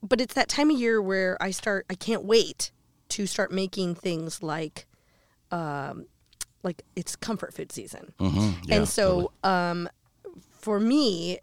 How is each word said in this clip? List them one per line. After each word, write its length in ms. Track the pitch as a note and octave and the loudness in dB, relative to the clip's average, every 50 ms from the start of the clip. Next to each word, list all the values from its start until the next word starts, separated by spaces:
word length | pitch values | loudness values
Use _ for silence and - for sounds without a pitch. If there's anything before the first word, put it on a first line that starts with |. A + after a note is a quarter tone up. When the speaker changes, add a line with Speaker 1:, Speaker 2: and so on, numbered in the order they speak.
Speaker 1:
but 180 | - G3 B3+ A3+ | 2 0 2 2
it's 140 | B3+ A3+ - | 2 0 2
that 160 | C#4 B3+ - | 0 0 0
time 200 | - - C#4+ D4+ | 2 2 4 4
of 80 | D#4 C4 | 4 4
year 240 | A#3+ A#3 A3+ A3 | 2 2 2 2
where 360 | G3+ F#3+ F#3+ F#3+ F#3+ F#3 F#3 - | 2 2 0 2 2 0 0 -2
I 100 | - F#3+ | -4 -4
start, 340 | F#3 - - A3+ G3+ G3 - _ | -4 -4 -2 -2 -2 -2 -2 _
I 60 | F#3 | -10
can't 300 | F3+ - - A3+ G#3 - | -8 -2 -2 -2 -2 2
wait 480 | F#3+ A3 A3+ F#3 D#3 - _ - - _ _ _ _ _ _ _ _ | 4 6 6 6 4 -2 _ -6 -8 _ _ _ _ _ _ _ _
to 180 | - - G#3 | -4 -4 -4
start 280 | F#3 - - G3+ - - | -4 -2 -2 -2 -2 0
making 420 | F#3+ F#3+ F#3+ - F#3+ F#3 F3 F3 | -2 -2 -2 -2 -2 -2 -2 -2
things 480 | E3 - F#3+ F3 D#3+ D#3+ E3 D#3+ - - | -2 -4 -4 -2 -2 -4 -6 -8 -8 -6
like, 420 | D#3 D3+ D#3+ D#3+ D#3 _ - - _ _ _ _ _ _ _ _ _ _ _ _ _ | -6 -4 -4 -6 -8 _ -14 -18 _ _ _ _ _ _ _ _ _ _ _ _ _
um, 580 | - F3 E3 D3+ C#3+ C#3+ C3+ C#3+ C3+ - - F#4 _ _ _ _ _ _ - _ _ _ | -6 -4 -4 -4 -4 -6 -6 -8 -10 -12 -14 -16 _ _ _ _ _ _ -12 _ _ _
like, 200 | - F3 E3+ - - _ _ | -6 -6 -6 -6 -14 _ _
it's 220 | - F3 - - | -10 -8 -8 -8
comfort 380 | - - - A3+ F#3 - - - | -10 -6 -6 -6 -6 -6 -10 -10
food 180 | - - - | -12 -12 -12
season. 400 | - - G#2 - - - - - - _ | -10 -14 -14 -12 -16 -18 -18 -20 -8 _
Speaker 2:
Mm-hmm. 300 | F#2+ F#2+ D2+ F#2+ G#2+ G#2+ F#2 F2 - | 0 2 2 4 2 2 0 -2 -2
Yeah, 100 | - A3 | 2 4
Speaker 1:
And 140 | G#3 G#3 - | 4 4 4
so, 420 | - - G#3 F#3+ F#3 F3+ F3+ - _ _ | 2 2 4 4 4 4 2 -2 _ _
Speaker 2:
totally. 280 | - F#3+ F#3+ F3+ F3 F3 | 0 2 2 2 2 0
Speaker 1:
um, 180 | F3 F3 E3+ E3+ - _ _ _ _ _ _ - - - - _ _ _ - | -2 -4 -6 -8 -10 _ _ _ _ _ _ -20 -20 -20 -20 _ _ _ -4
for 160 | A3 G#3+ G3+ | -2 0 2
me 580 | G#3+ A3+ B3+ D4+ D4+ A#3+ F#3+ E3 E3 F3 F3+ - | 4 4 4 4 4 4 2 0 -2 -4 -6 0